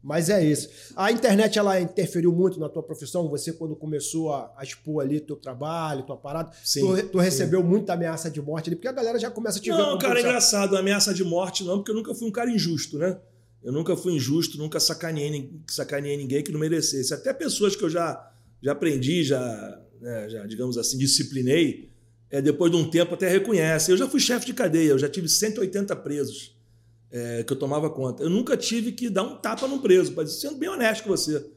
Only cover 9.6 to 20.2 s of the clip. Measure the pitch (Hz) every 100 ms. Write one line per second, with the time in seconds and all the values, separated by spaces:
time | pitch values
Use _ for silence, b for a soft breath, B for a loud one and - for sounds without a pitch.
9.6 | - 330 294 269 262 240 240 247 - 202
10.6 | 196 190 190 202 196 180 180 170 185 -
11.6 | 185 196 196 220 220 214 226 208 240 226
12.6 | 160 156 - 147 175 185 b b b b
13.6 | 117 135 165 175 180 165 120 156 160 143
14.6 | 156 156 - 160 165 156 147 151 131 156
15.6 | - - 143 143 143 143 135 139 147 151
16.6 | 156 165 160 143 127 147 254 269 302 -
17.6 | 202 196 170 170 170 131 B B B _
18.6 | 127 143 170 139 127 175 143 135 123 110
19.6 | 104 98 - - 120 117